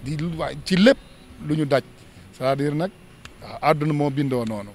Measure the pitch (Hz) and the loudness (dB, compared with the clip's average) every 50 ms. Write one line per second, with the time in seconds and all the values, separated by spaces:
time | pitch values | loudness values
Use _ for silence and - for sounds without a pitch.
0 | - 127 156 151 151 175 165 156 151 139 135 147 131 - 185 175 196 240 277 - | -6 -6 -6 -4 -4 -4 -4 -4 -6 -6 -6 -8 -4 0 4 6 8 6 6 4
1 | - - - - - - - - - 147 147 156 151 139 143 131 - - - - | 0 -20 -20 -20 -20 -20 -18 -12 -4 -2 -2 -2 2 2 2 0 0 -2 -20 -20
2 | - - - - - - - - 127 131 139 139 139 147 143 151 175 196 - - | -20 -20 -20 -20 -20 -20 -12 -4 -2 -2 0 0 0 -2 0 -2 -2 -4 -6 -12
3 | - - - - - - - - - - - - - 143 156 147 147 156 156 147 | -20 -20 -20 -20 -20 -20 -20 -20 -18 -16 -12 -2 2 2 2 2 2 0 0 0
4 | 143 143 135 139 147 135 131 123 117 110 110 104 101 101 101 | 0 0 0 0 0 0 0 -2 -2 -4 -6 -8 -8 -12 -16